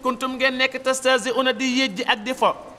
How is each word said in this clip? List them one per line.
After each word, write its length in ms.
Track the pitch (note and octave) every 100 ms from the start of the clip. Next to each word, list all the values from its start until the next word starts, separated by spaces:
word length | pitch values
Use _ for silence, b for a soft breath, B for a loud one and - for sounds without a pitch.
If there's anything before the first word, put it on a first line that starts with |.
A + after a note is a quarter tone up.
"kuntum", 320 | B3+ A#3+ C4
ngeen 220 | B3+ C4+ B3+
nekk, 240 | C4 C4
"tastahzi'una", 680 | C4 C4 B3+ B3+ A3+ A#3+ C4
di 260 | A3 C4 B3
yéjji 240 | B3+ F#3+
ak 200 | - A#3
di 100 | G#3+
fo. 220 | B3+ G#3 - -